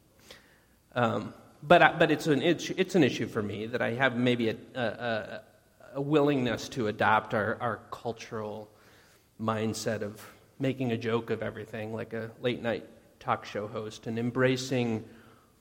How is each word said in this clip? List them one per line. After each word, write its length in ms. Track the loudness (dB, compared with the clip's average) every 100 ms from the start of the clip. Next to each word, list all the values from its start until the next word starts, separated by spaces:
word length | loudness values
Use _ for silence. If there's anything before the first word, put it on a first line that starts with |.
| _ _ -20 -20 _ _ _ _ _
Um, 400 | -2 0 0 -4 -10 -20 -8
but 200 | 4 8
I, 100 | 8 6
but 120 | 4
it's 180 | 4 2
an 120 | 2
itch-, 320 | 2 0 0 -2
it's 160 | 2
an 100 | 4
issue 220 | 4 4 -4
for 160 | -4
me 240 | -4 -4 -6
that 160 | -2
I 80 | -2
have 260 | 2 2 4
maybe 320 | 2 2 2
a, 80 | -2 -6
a, 60 | -6
a, 640 | -4 -4 -4 -4 -4 -12 -16 _ _ _ -12 -6
a 40 |
willingness 720 | 2 4 6 4 2 -2 -4
to 180 | -4 -2
adopt 460 | 2 4 4 4
our, 240 | 0 0 -2
our 200 | -2 -4 -8
cultural 800 | -10 -8 -8 -10 -10 -8 -10 -14 -20 -20 -20 -20 _ _ -6
mindset 600 | -2 0 0 -2 -2 -4
of 220 | -4 -10 -18 -20 -20 -4
making 320 | -4 -2 -2
a 40 | -2
joke 340 | 0 -2 -2
of 120 | -4
everything, 500 | -4 -8 -10 -8 -8
like 200 | -6 -8
a 180 | -8 -10 -4
late 220 | -2 -2
night 220 | -2 -2 -6 -18 -20 -10
talk 260 | -2 -2
show 220 | -2 -8 -6
host, 400 | -6 -10 -10 -6
and 100 | -4
embracing 880 | -2 2 2 2 0 0 0 -2 -6 -16 -20 -20 _ _